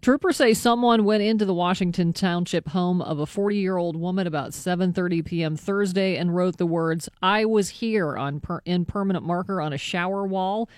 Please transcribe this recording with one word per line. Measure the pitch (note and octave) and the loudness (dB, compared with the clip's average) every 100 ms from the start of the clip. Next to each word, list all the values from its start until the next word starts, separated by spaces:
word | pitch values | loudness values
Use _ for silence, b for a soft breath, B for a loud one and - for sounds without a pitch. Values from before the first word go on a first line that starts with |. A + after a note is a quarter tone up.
Troopers | - C#4+ F#4+ D#4 | 4 2 2 4
say | B3+ | 4
someone | A3 A#3 A#3 A#3+ A3+ | 4 4 4 4 4
went | G#3 G#3+ | 4 2
into | G#3 A3 | 2 2
the | G3+ | 2
Washington | F3 F3 F#3 F3+ E3+ E3+ | 0 0 0 0 2 0
Township | E3 F#3+ F3 F3 E3+ D#3 | 2 0 0 0 -2 -2
home | F#3 F3+ F3+ | -2 0 0
of | - D3+ | -2 -4
a | D3 | -4
forty-year-old | - G3+ G#3 F#3+ F#3 F3 E3 | -2 0 0 0 0 -2 -2
woman | F3 F#3 F3+ | -2 -2 -2
about | D#3 B2+ | -2 -6
seven | - - F3+ F#3 | -6 -4 0 0
thirty | F3 F3+ E3+ | 0 0 0
P | D#3 E3+ | -2 -2
M | D#3+ D#3 | -2 -4
Thursday | - G3 G3+ F3+ F#3+ F3 | -2 -2 0 0 0 0
and | F3 | 0
wrote | F3 F3+ F3 | 0 0 0
the | F3 | 0
words, | E3+ E3 E3 - _ | 0 0 -2 -6 _
"I | F#3 G#3 | 0 2
was | A3 A3 F#3+ | 2 2 0
here" | - A3+ A3 D#3+ C3+ | -4 -2 0 -2 -2
on | C#3 C#3+ | -4 -6
per-, | - F3 | -8 -8
in | - F3+ | -2 -2
permanent | E3+ G3+ G3 F3+ D#3+ | 0 -2 0 -2 -2
marker | F3 F#3 F#3+ | -4 -2 -4
on | D3+ | -2
a | C3+ | -4
shower | - F3+ F3+ G3 G3+ | -4 -4 -2 -2 -4
wall. | F#3+ F#3 G#3 A#3 | -2 -2 -2 -6